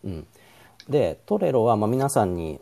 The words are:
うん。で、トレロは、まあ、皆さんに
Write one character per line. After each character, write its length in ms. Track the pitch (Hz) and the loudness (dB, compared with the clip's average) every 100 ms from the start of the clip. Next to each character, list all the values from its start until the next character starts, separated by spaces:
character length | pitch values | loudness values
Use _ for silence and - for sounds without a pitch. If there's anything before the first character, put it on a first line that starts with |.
う 40 | 98 | -10
ん。 180 | 82 76 - - - - - - | -10 -12 -20 -20 -20 -20 -20 -4
で、 320 | 143 87 - - | 0 0 -4 -4
ト 100 | 208 | -2
レ 160 | 175 | 2
ロ 120 | 131 | 2
は、 120 | 117 107 | 4 2
ま 100 | 107 | 2
あ、 40 | |
皆 180 | 127 139 | 0 0
さ 160 | - | 2
ん 100 | 95 | 0
に 260 | 87 80 69 | -2 -6 -8